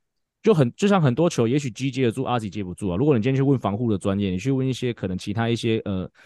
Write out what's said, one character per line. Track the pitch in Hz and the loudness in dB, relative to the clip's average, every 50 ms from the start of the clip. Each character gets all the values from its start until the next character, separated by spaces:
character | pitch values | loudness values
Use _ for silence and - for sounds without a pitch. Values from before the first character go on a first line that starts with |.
| _ _ _ _ _ _ _ _ _ | _ _ _ _ _ _ _ _ _
就 | 214 214 | 4 4
很， | 156 135 120 - | 4 4 2 2
就 | - 196 208 | 0 2 2
像 | 202 190 | 4 4
很 | 156 131 120 | 4 4 4
多 | 151 165 175 | 4 2 0
球， | - - 117 | 2 2 0
也 | 113 127 151 | 2 2 0
许 | 143 127 | -2 -4
G | 101 - 127 139 | -6 -4 -6 -4
接 | 120 131 131 | -2 0 0
得 | 117 | 0
住， | 101 131 131 | 0 -2 -4
阿 | - 123 120 | -2 -2 -2
Z | 110 98 | -4 -4
接 | 85 107 98 | -6 -8 -8
不 | 90 87 | -8 -8
住 | - 107 95 | -6 -4 -2
啊。 | 85 | 0
如 | 87 139 | 0 2
果 | 156 143 | 2 2
你 | 113 101 | 2 2
今 | 131 | 2
天 | 135 | 0
去 | 135 135 | 2 2
问 | 139 139 120 | 2 2 2
防 | - 101 101 | 0 -2 -2
护 | 107 123 117 104 | -2 -2 -2 -2
的 | 90 | 0
专 | - 101 98 101 | 0 -2 0 0
业， | 101 95 | 0 0
你 | 90 90 | -2 -2
去 | 95 135 | -2 -2
问 | 139 131 131 | -2 0 -2
一 | 131 127 | -2 -4
些 | - 127 123 113 | -4 -4 -6 -6
可 | - - | -4 -6
能 | 95 90 | -6 -6
其 | 92 - 101 98 | -6 -6 -6 -4
他 | 113 117 117 | -2 0 0
一 | 120 | 0
些， | 113 - 117 110 113 - | 0 0 0 -2 -2 -2
呃， | 101 98 92 90 - - _ - | -4 -4 -4 -6 -8 -12 _ -20